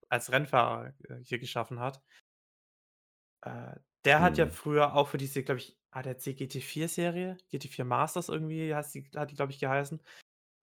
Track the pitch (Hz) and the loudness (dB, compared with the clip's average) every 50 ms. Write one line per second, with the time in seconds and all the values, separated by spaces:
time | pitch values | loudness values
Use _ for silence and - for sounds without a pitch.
0 | _ _ 123 120 - - 127 135 147 - - 123 120 120 117 117 117 131 135 _ | _ _ -2 -2 0 2 2 2 2 4 6 6 6 4 2 -2 -6 -10 -14 _
1 | - - 127 123 123 - 123 120 135 127 - 120 113 - 127 120 123 131 139 - | -18 -16 -16 -16 -8 -8 -8 -6 -6 -6 -4 -4 -4 -4 -6 -6 -6 -8 -8 -10
2 | _ _ _ - _ _ _ _ _ _ _ _ _ _ _ _ _ _ _ _ | _ _ _ -20 _ _ _ _ _ _ _ _ _ _ _ _ _ _ _ _
3 | _ _ _ _ _ _ _ _ - 123 123 120 120 - - - - _ _ _ | _ _ _ _ _ _ _ _ -12 -12 -10 -10 -12 -14 -16 -20 -20 _ _ _
4 | - 139 143 151 175 180 151 160 160 - - - - 151 147 147 147 143 143 143 | 4 6 8 8 8 6 6 4 2 2 0 -4 -4 0 4 4 4 6 6 4
5 | 139 139 - 139 135 135 - 139 135 - 139 120 - - _ _ _ _ - 131 | 4 4 0 -4 -4 -4 -4 -4 -2 -2 -4 -4 -4 -10 _ _ _ _ -12 -10
6 | 127 135 127 - - 139 135 139 139 135 - 131 - - - 151 160 165 - - | -8 -8 -8 -8 -8 -10 -8 -6 -8 -8 -6 -8 -8 -6 -6 -4 -4 -4 -2 -2
7 | 170 175 170 180 180 185 185 180 - _ - 139 - 139 - - 127 123 120 127 | -2 -2 -2 -2 -4 -6 -8 -10 -12 _ -10 -10 -10 -10 -8 -6 -2 0 2 2
8 | 147 160 - 180 175 - 156 160 160 156 160 160 160 156 151 147 147 - - 139 | 2 2 0 -4 -4 -4 -4 -4 -4 -4 -4 -4 -2 -2 -2 -2 -4 -6 -10 -14
9 | 135 - - 151 147 139 143 - 139 139 135 - 143 131 135 143 143 139 160 156 | -14 -10 -6 -6 -6 -6 -2 -2 -4 -4 -2 -4 -2 0 2 0 0 -2 -6 -10
10 | - - - - - _ _ _ _ _ _ _ | -12 -18 -20 -20 -20 _ _ _ _ _ _ _